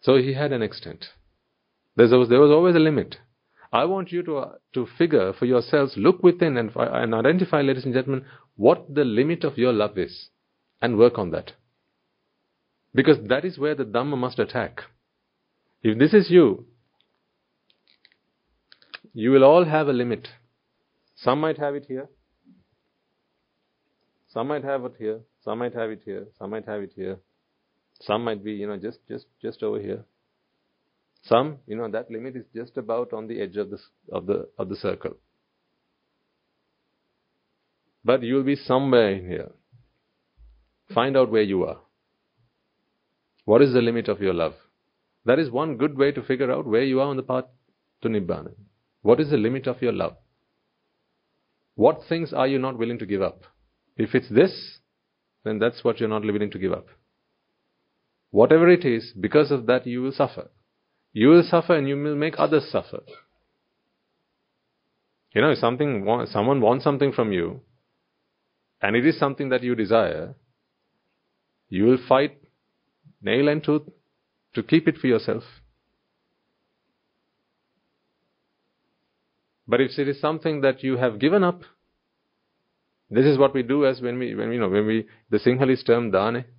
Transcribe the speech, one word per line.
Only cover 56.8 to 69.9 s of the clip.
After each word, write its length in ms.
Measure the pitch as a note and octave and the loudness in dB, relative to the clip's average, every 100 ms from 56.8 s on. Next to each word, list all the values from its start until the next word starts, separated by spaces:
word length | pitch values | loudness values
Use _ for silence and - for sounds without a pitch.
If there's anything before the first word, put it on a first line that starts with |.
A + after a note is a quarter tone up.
| - _ _ _ _ _ _ _ _ _ _ _ _ _ _ | -10 _ _ _ _ _ _ _ _ _ _ _ _ _ _
Whatever 340 | G2 A#2 D#3 E3+ | 4 6 8 6
it 160 | F3 | 4
is, 280 | E3 A#2 A2+ | 4 -2 -6
because 400 | G#2 G2+ D3 D3 | -8 0 2 2
of 140 | C#3+ A2+ | 0 0
that 200 | B2+ B2 | -2 0
you 160 | B2 | -6
will 80 | B2+ | -8
suffer. 400 | C#3 C3+ - - _ _ _ _ _ _ | -2 -4 -4 -18 _ _ _ _ _ _
You 160 | G#2+ A#2 | 2 6
will 160 | E3+ | 8
suffer 320 | E3+ E3+ D#3+ E3+ | 6 0 2 0
and 120 | C3+ | 0
you 60 | C#3 | -4
will 200 | D3 D3 | -4 -4
make 180 | D3+ D3 | -6 -2
others 320 | C#3+ D3+ D3+ | 0 0 0
suffer. 360 | - - - - - _ _ _ _ _ _ _ _ _ _ _ _ _ _ _ _ _ _ _ _ _ | -8 -8 -16 -18 -20 _ _ _ _ _ _ _ _ _ _ _ _ _ _ _ _ _ _ _ _ _
You 100 | - | 0
know, 120 | C3+ | 0
if 60 | C3 | 2
something 460 | A#2+ B2+ D3 A#2 | 0 0 -2 -2
wa-, 200 | G2 A#2 | -2 -2
someone 360 | A2 G#2+ A2 C#3 | -2 -2 0 2
wants 220 | G#2+ C3 | 2 2
something 300 | C3 C#3+ C#3 | 0 0 -2
from 180 | C3 A2+ | -2 -2
you, 300 | F#2+ E2+ C3 _ _ _ _ _ _ _ _ _ _ _ _ | -2 -4 -8 _ _ _ _ _ _ _ _ _ _ _ _
and 140 | G2 A2+ | -2 0
it 100 | C3 | 0
is 100 | D#3 | 0
something 300 | C#3+ C#3 C#3 | -4 -4 -4
that 120 | B2+ | -4
you 140 | B2 A#2+ | -2 -4
desire, 580 | G2+ | 0